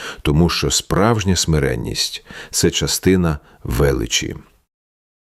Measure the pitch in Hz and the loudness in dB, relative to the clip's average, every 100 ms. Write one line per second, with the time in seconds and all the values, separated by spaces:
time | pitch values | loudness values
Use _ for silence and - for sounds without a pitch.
0 | - - - 73 85 - - - - - | -14 -6 0 4 4 2 -2 -2 0 2
1 | 104 113 92 90 - 78 67 58 58 - | 2 2 2 0 2 0 0 -2 -4 -4
2 | - - - - - - 90 - 76 - | -6 -8 -16 -18 -8 0 0 0 -2 0
3 | 90 92 87 73 - - - - 71 65 | 2 4 2 -2 -8 -14 -6 0 2 0
4 | 57 - - - - _ _ _ _ _ | -2 -4 -4 -8 -16 _ _ _ _ _
5 | _ _ _ _ | _ _ _ _